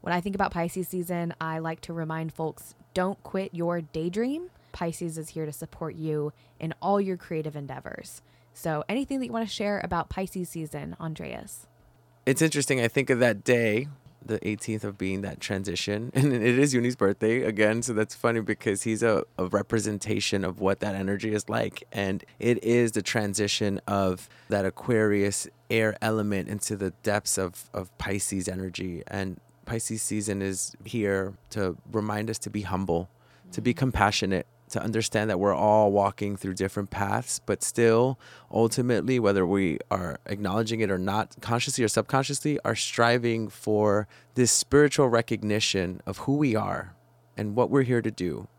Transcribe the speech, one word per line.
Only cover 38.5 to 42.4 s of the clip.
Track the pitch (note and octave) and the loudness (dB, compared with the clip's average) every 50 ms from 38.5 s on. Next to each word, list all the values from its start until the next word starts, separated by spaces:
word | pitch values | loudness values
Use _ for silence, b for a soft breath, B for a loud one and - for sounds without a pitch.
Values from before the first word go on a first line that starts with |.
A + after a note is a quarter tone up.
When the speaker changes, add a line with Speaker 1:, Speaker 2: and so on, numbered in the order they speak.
| - G#2+ A#2 A2+ A2 - B2 B2 A#2+ G#2 - B2 C3 B2 | 2 2 2 4 2 0 0 2 2 0 2 2 0 2
Speaker 2:
whether | A2+ G2+ G2+ G2 F#2 | 4 4 4 4 4
we | E2+ G2 G2 G2 F2 D2+ - - _ | 4 4 4 2 2 0 -2 -4 _
are | - G2 F2+ E2+ C#2+ - _ | -4 -4 -2 -4 -8 -8 _
acknowledging | - - G2+ G#2 F#2+ F#2 A2 A#2 G#2+ A2+ A2 | -8 -8 -4 -4 -2 0 0 -2 -2 -2 -2
it | A2 G2 | 0 0
or | G2 F2+ | 0 -2
not, | F#2 G2+ G2 G#2+ G#2+ - - - | 0 0 0 -2 -2 -4 -8 -12
consciously | - - A2+ A#2+ - - - - A#2+ | -2 0 0 2 2 0 0 0 0
or | A2 | 2
subconsciously, | - - G#2+ - - C3+ C3+ - C#3+ - | 2 2 0 2 0 0 0 0 -4 -2